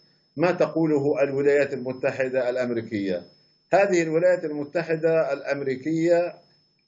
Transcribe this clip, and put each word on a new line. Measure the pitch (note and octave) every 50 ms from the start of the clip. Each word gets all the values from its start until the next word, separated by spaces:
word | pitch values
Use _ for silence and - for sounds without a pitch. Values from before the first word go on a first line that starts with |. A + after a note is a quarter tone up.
| _ _ _ _ _ _ _
ما | C#3+ E3 F3+ E3+
تقوله | - E3 - - D#3+ E3 D#3 D3+ C#3+ C3+ C#3+ C#3 B2+ C#3
الولايات | C#3 C3+ C#3 C#3+ C#3+ C#3 D3 C#3 C#3 C#3+
المتحدة | B2 B2 C3 B2+ B2+ - C3+ A#2+ C3+ C3 C3 B2+ C3 B2 B2
الأمريكية. | B2 B2+ B2 A#2+ A#2+ A2+ A2+ A2 A2+ G#2 G2 F#2+ F2+ F2 - - _ _ _ _ _ _ _ _ D#3+
هذه | F#3+ G3 G3 F#3 F3 E3
الولايات | D#3+ D#3 E3 F3 F3+ F3+ F3 E3
المتحدة | D3+ D3 D3 C#3+ C#3+ - F3 E3 E3 E3 D#3+ D#3 D#3+ E3 D#3+ D3+ C3+ C#3+
الأمريكية | C#3+ - C3+ C#3 C#3+ C#3 C3+ C3 B2+ B2+ D3+ E3 D#3+ D#3+ E3+ E3+ E3+ F3 E3 - - _ _ _ _ _ _ _ _ _